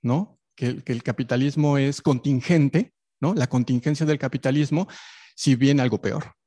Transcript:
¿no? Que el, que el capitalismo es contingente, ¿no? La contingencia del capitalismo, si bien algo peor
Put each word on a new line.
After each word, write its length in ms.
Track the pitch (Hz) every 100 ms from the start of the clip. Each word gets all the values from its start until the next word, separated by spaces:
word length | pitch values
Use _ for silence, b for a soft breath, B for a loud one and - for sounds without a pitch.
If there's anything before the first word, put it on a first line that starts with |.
¿no? 380 | 120 135 208 _ _ -
Que 100 | 123
el, 160 | -
que 100 | -
el 120 | 120
capitalismo 720 | - 120 123 123 139 143 147 139
es 240 | 135 143
contingente, 920 | - 131 143 135 - 170 139 160 247 _ _ _
¿no? 140 | 139
La 120 | 202 123
contingencia 580 | 123 120 123 135 147
del 140 | 156 147
capitalismo, 720 | 135 127 135 139 147 151 190 B B B B -
si 180 | -
bien 240 | 127 135 143
algo 220 | 127 107
peor 340 | 101 - - _